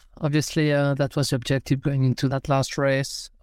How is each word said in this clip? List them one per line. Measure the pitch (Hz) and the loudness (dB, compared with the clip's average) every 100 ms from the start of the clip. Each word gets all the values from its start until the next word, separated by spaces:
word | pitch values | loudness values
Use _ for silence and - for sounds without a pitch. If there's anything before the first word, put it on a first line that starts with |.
| - - | -8 -6
obviously, | 151 151 - 160 151 | -2 0 -2 0 2
uh, | 143 143 | 2 2
that | 139 139 | 0 0
was | 160 131 | 0 0
the | 131 | -2
objective | - 135 - 139 | 0 -2 0 0
going | 143 139 | 0 2
into | 131 117 135 | 2 2 0
that | 135 - | -2 0
last | 139 131 - | 0 0 0
race, | 139 135 135 - - _ | 0 0 -2 -8 -14 _